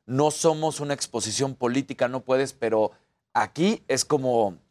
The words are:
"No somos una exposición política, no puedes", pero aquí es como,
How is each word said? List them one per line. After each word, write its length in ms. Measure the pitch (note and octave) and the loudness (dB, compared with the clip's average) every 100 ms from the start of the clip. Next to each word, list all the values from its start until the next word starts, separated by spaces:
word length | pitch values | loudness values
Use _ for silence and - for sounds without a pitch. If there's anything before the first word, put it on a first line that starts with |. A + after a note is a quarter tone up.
| - | -4
"No 240 | C3 D3+ | 2 2
somos 500 | D3 E3 D#3 D#3 D3 | 2 2 2 -2 -4
una 120 | C#3+ | -6
exposición 600 | C#3+ - A#2 A2 G#2+ C3+ C3 | -6 -6 -6 -4 -2 -2 -2
política, 520 | A#2+ B2+ C3+ C3 B2 | -2 0 -2 -2 -2
no 120 | C3 | -2
puedes", 340 | B2 C3 C3+ | 0 0 0
pero 380 | - A2+ A2 G#2 - _ _ _ | -2 0 2 2 -2 _ _ _
aquí 480 | A#2+ G#2+ - F#3 A3+ - | -2 -2 0 0 0 -2
es 180 | C3 - | -2 0
como, 540 | D3 C3 A#2 G2+ E2+ _ | 0 2 0 0 -4 _